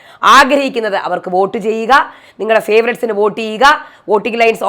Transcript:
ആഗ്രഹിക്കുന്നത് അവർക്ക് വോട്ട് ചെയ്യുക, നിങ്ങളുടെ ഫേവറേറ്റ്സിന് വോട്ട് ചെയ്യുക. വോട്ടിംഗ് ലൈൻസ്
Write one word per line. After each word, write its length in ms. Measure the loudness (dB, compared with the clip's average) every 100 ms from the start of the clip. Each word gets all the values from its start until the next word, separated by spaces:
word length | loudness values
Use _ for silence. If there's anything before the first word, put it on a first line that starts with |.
| -20 -2 4 6
ആഗ്രഹിക്കുന്നത് 600 | 4 2 -2 -4 -4 -4 -4
അവർക്ക് 240 | -6 -4 -2
വോട്ട് 220 | -2 -2 -4
ചെയ്യുക, 260 | -4 2 2 0 -10 -20 -10
നിങ്ങളുടെ 220 | -2 0 2
ഫേവറേറ്റ്സിന് 460 | 0 0 -4 -4 -2
വോട്ട് 180 | -2 -2
ചെയ്യുക. 260 | -8 0 2 2 -4 -18 -2
വോട്ടിംഗ് 300 | -2 -2 0
ലൈൻസ് 220 | 0 0